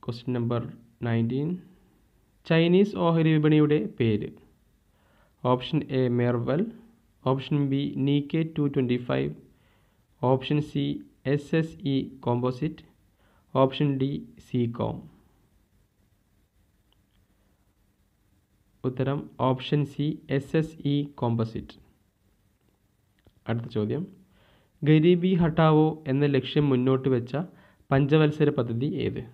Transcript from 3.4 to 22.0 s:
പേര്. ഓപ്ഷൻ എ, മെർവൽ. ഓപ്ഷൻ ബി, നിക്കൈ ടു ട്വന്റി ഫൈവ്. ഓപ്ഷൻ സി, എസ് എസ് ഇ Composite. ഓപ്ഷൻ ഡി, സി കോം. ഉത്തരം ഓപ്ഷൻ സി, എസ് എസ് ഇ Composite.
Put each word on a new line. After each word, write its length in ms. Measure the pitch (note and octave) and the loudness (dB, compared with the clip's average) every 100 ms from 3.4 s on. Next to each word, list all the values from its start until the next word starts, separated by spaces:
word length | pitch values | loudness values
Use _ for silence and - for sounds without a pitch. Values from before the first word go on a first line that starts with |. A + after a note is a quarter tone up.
| D3+ D3+ D3+ D3 G#3+ | 4 4 4 2 0
പേര്. 420 | - A#2 G#2 - - - _ _ _ _ _ _ _ _ _ | -2 0 0 -4 -14 -20 _ _ _ _ _ _ _ _ _
ഓപ്ഷൻ 380 | C3 B2+ - D3+ - | 0 0 0 -4 -2
എ, 180 | C3 B2+ | -2 0
മെർവൽ. 640 | A#2+ A#2+ A#2+ B2 C#3+ A3+ - - _ _ _ - | 0 0 0 -2 -2 -2 -6 -20 _ _ _ -2
ഓപ്ഷൻ 420 | C3+ B2+ D3+ C#3 | -2 -2 -2 0
ബി, 260 | C#3 C#3+ - | -2 -4 -2
നിക്കൈ 460 | C3+ D3 C#3+ D#3+ D#3+ D#3+ | 0 0 0 -4 -4 -2
ടു 80 | C#3+ | -2
ട്വന്റി 300 | C#3 B2 B2 | 0 0 -2
ഫൈവ്. 380 | B2 C3 C#3+ D#3 - _ _ _ _ _ _ _ | -2 -4 -4 -8 -20 _ _ _ _ _ _ _
ഓപ്ഷൻ 380 | B2+ C3 - D3 | 0 0 0 -2
സി, 420 | D3 D3 C#3+ C#3+ - _ C3 | -2 -4 -4 -6 -12 _ -4
എസ് 200 | C#3+ - E3 | -4 -2 -2
എസ് 160 | D#3+ - C#3 | -2 -6 -4
ഇ 40 | C3+ C3+ - | -4 -4 -8
Composite. 560 | - A#2+ B2 B2+ D#3 - - _ _ _ _ _ _ C3 | -4 -2 -2 -4 -8 -8 -20 _ _ _ _ _ _ 2
ഓപ്ഷൻ 260 | C3+ C3 D3 C3+ | 2 2 0 0
ഡി, 100 | C3+ D3+ - - - | -2 -4 -10 -20 -8
സി 140 | B2+ A#2+ A#2 | -4 -2 -2
കോം. 180 | A2 - - - _ _ _ _ _ _ _ _ _ _ _ _ _ _ _ _ _ _ _ _ _ _ _ _ _ _ _ _ _ _ _ _ _ _ _ _ C3 | -6 -6 -14 -20 _ _ _ _ _ _ _ _ _ _ _ _ _ _ _ _ _ _ _ _ _ _ _ _ _ _ _ _ _ _ _ _ _ _ _ _ -10
ഉത്തരം 300 | C3 C3 C#3+ - - B2+ | -4 -4 -4 -8 -4 -2
ഓപ്ഷൻ 320 | B2+ - D3 C#3 | -2 -2 -2 -2
സി, 140 | - D3 D#3 - C#3 | -4 -6 -6 -4 -6
എസ് 180 | C#3 D#3+ | -2 -2
എസ് 160 | D#3+ - C#3+ | -2 -4 -2
ഇ 40 | C#3+ C#3+ - | -2 -2 -4
Composite. 520 | A#2+ A#2 B2+ A#2 - - _ _ | -2 0 -2 -6 -14 -20 _ _